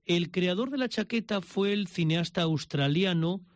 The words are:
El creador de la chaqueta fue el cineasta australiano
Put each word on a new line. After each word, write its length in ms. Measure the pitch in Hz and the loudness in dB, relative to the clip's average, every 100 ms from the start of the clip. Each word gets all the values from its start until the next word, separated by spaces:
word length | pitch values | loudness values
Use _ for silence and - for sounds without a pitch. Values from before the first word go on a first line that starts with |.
El 260 | - 175 170 | -2 0 0
creador 400 | 185 180 180 269 | 0 0 0 -2
de 80 | 277 | -2
la 120 | 247 | -4
chaqueta 500 | - 208 226 220 202 | -2 -2 -2 -2 -4
fue 320 | 170 - 196 | -4 0 0
el 140 | 208 196 | 0 -2
cineasta 560 | - 160 165 165 - | 0 2 2 0 0
australiano 960 | 165 156 - 143 139 151 190 170 165 190 185 | 0 0 -2 0 2 2 2 2 0 -2 -8